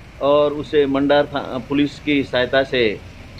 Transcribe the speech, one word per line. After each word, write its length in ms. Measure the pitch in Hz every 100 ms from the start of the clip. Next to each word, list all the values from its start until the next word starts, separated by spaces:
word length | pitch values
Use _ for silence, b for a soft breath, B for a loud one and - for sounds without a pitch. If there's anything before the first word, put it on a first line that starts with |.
| - -
और 300 | 139 147 147
उसे 340 | 147 131 151 139
मंडार 400 | 135 143 147 143
था-, 420 | 143 87 127 120
पुलिस 320 | 143 143 -
की 220 | 151 143
सहायता 400 | 127 123 123 135
से 360 | 131 127 110 87 - - - -